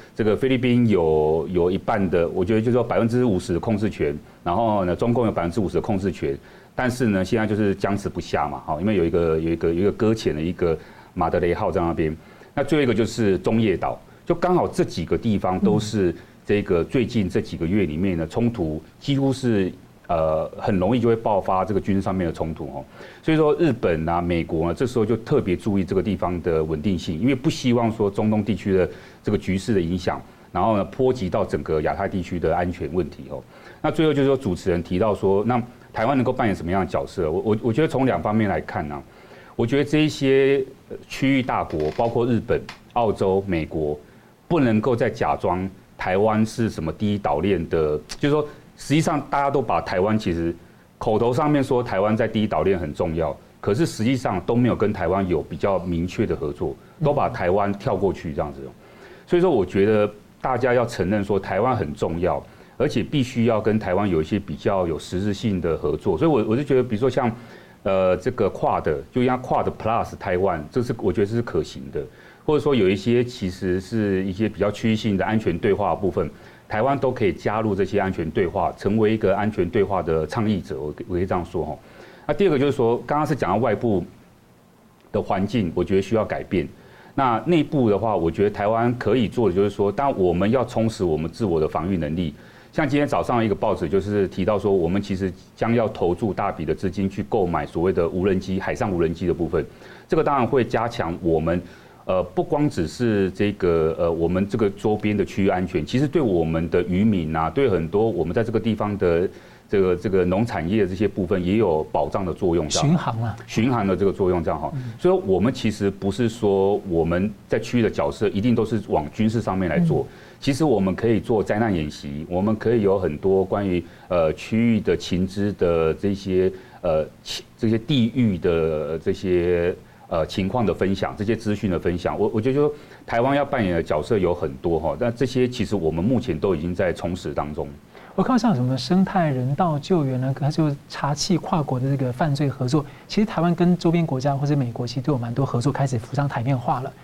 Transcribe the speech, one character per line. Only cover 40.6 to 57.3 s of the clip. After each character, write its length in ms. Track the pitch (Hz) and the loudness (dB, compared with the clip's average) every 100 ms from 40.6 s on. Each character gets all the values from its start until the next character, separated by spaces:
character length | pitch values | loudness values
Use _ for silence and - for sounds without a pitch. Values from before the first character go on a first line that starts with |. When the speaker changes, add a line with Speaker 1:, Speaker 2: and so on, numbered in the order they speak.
| 135 - - | 0 -10 -16
Speaker 1:
呃， 80 | - - | -16 -12
区 280 | - 269 277 | -2 2 2
域 60 | |
大 220 | - 113 | 2 -2
国， 260 | 87 80 76 - | -2 -2 -2 0
包 100 | 117 | 0
括 180 | 120 | 2
日 160 | 120 113 - | 2 0 0
本、 140 | 76 - - - | -2 -2 -16 -6
澳 180 | 120 113 | 0 0
洲、 320 | - 98 95 | 2 2 2
美 220 | 98 85 76 | 0 -2 -2
国， 320 | 82 76 73 - - - _ - | -2 -2 -4 -10 -20 -20 _ -2
不 140 | 175 | 2
能 200 | 123 110 | 4 2
够 140 | 131 | 2
再 160 | 117 120 | 2 0
假 240 | - 82 | 0 -2
装 340 | - 98 90 95 - - - | 0 0 0 -4 -8 -18 -8
台 200 | 95 92 | 0 2
湾 280 | 107 110 107 | 4 4 0
是 240 | - 110 | 0 -2
什 120 | - | -2
么 100 | 80 | -6
第 200 | - 104 | -2 -2
一 60 | 104 | 0
岛 220 | 82 73 | 0 0
链 280 | 95 90 80 | 2 0 0
的， 300 | 82 78 76 - - | 0 2 0 -6 -4
就 100 | 147 | 0
是 20 | |
说， 160 | 151 147 - - - | 0 -2 -8 -20 -12
实 180 | - | 0
际 60 | 147 | 2
上 200 | 170 151 - | 2 -2 -2
大 100 | 143 | 0
家 100 | 139 | 2
都 120 | 139 | 0
把 180 | 110 85 | 0 -2
台 200 | - 92 | 0 0
湾 180 | 101 107 | 2 2
其 140 | 98 | 0
实 220 | 85 82 87 - - - - | -2 -2 -4 -12 -20 -20 -6
口 200 | 120 107 | 0 2
头 140 | 120 | 2
上 180 | 123 151 | 2 2
面 140 | 147 | 2
说 180 | 131 123 | 2 0
台 180 | 120 95 | 0 2
湾 140 | 104 | 2
在 140 | 110 110 | 2 0
第 140 | 110 | 0
一 40 | 107 | 0
岛 160 | 82 | 2
链 160 | 87 95 | 2 0
很 140 | 80 | -2
重 220 | 69 85 | -4 -2
要， 200 | 80 76 - - - | -2 -4 -6 -14 -6
可 120 | - | -2
是 140 | 110 165 | 0 0
实 180 | - | 0
际 100 | 110 | 0
上 240 | 131 127 95 | 0 -2 -2
都 120 | 87 | 0
没 140 | 120 123 | 2 2
有 80 | 85 | 2
跟 160 | 104 | 0
台 160 | 98 85 | 0 0
湾 180 | 95 92 | 0 0
有 140 | 80 | -2
比 160 | - 80 | -4 -2
较 220 | 104 95 | 0 0
明 280 | 90 82 90 | -2 -2 -2
确 200 | - 98 | -2 -2
的 100 | 78 | -2
合 160 | 73 | -6
作， 240 | 69 78 67 - - | -6 -6 -8 -14 -4
都 100 | 143 | 0
把 160 | 143 | 0
台 220 | 92 | 0